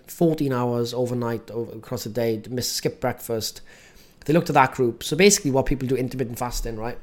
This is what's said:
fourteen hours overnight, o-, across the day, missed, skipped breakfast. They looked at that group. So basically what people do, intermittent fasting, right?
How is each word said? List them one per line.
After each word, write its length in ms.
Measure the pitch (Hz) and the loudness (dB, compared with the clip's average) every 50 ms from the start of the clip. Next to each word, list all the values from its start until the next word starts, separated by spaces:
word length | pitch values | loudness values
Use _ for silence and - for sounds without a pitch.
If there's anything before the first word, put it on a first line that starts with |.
| - | -12
fourteen 480 | - - - 175 165 156 156 147 135 131 | -18 -2 2 2 2 2 2 0 0 0
hours 400 | 123 123 123 120 120 120 117 117 | 0 0 0 0 0 -2 -2 -2
overnight, 560 | 123 123 120 123 120 120 117 117 110 - - | -2 -2 -2 -2 -2 -2 -2 -4 -4 -6 -8
o-, 200 | 104 117 117 107 - | -8 -8 -8 -8 -10
across 300 | 113 110 - 127 120 - | -14 -10 -8 -8 -8 -8
the 60 | 113 | -6
day, 320 | 107 120 117 117 113 107 107 104 | -4 0 0 0 0 -2 -4 -6
missed, 260 | 123 123 113 - - | -6 -4 -4 -4 -4
skipped 260 | - - 151 - - | -4 -4 -4 -4 -2
breakfast. 600 | - 127 - - - - 117 110 107 - - - - - - - - - - - - - _ _ - | -4 -4 -4 -6 -6 -6 -4 -4 -4 -6 -10 -12 -18 -20 -20 -20 -20 -20 -20 -20 -20 -20 _ _ -2
They 60 | - | 2
looked 180 | 151 175 170 - | 2 2 2 4
at 40 | 143 | 6
that 180 | 147 131 127 | 6 6 6
group. 300 | - - 127 117 117 - | 4 2 2 2 0 -2
So 140 | - - 156 | -6 -2 4
basically 340 | 147 190 208 202 - - 143 | 6 6 8 6 6 2 2
what 160 | 127 135 127 | 2 2 2
people 220 | - 143 127 135 123 | 2 0 0 0 0
do, 80 | 135 | 0
intermittent 420 | 120 131 120 - 131 135 113 120 - | 0 0 -2 -4 -4 -4 -6 -4 -4
fasting, 380 | 123 123 - - - 117 113 | -4 -4 -4 -4 -6 -6 -6
right? 220 | 107 110 120 120 - | -6 -6 -6 -6 -8